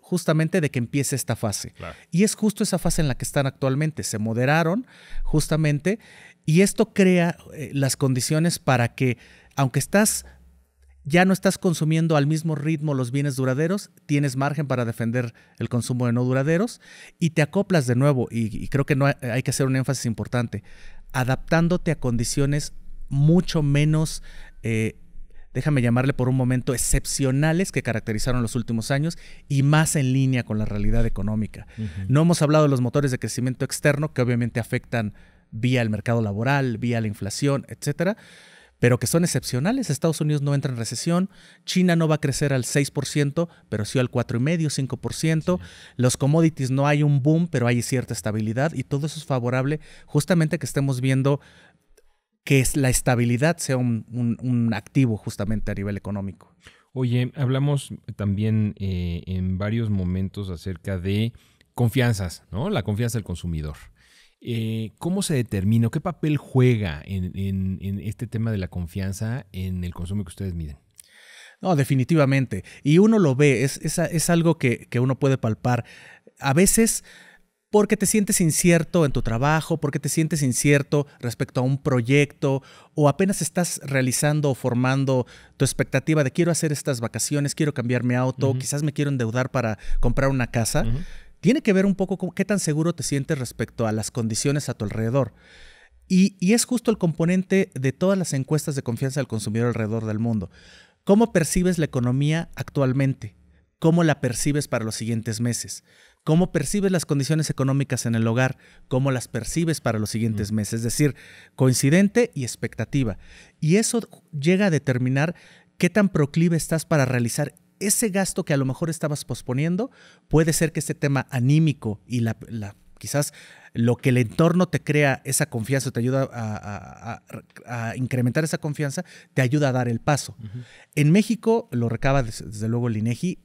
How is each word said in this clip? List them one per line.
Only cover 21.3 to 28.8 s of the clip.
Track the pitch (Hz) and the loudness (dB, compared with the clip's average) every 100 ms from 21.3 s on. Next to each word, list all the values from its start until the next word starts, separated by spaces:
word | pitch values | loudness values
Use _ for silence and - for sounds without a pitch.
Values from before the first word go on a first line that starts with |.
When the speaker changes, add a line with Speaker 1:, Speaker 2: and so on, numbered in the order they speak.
| 131 - 165 165 175 - | -2 2 2 2 0 -2
Speaker 1:
a | 151 | -2
condiciones | 127 120 120 - 139 147 - - - - - | 0 0 -2 0 0 0 -4 -12 -14 -12 -6
mucho | 139 147 175 170 165 | 2 6 4 4 0
menos, | 147 143 151 156 156 - - - - - | 2 2 4 2 0 -6 -14 -16 -18 -10
eh, | 110 110 110 - - - - - - | -4 -2 -2 -6 -18 -16 -14 -16 -10
déjame | 131 151 143 | -4 0 2
llamarle | 120 120 131 | 2 2 2
por | 135 127 | 0 0
un | |
momento, | 131 127 127 120 | 2 2 0 -2
excepcionales | 123 - 139 - - 135 135 156 165 190 | -2 0 0 0 -2 0 2 2 2 0
que | 147 | -2
caracterizaron | 123 110 - 107 - 123 | -2 -4 -2 -2 0 0
los | 117 123 | 0 -4
últimos | 110 117 | -2 -4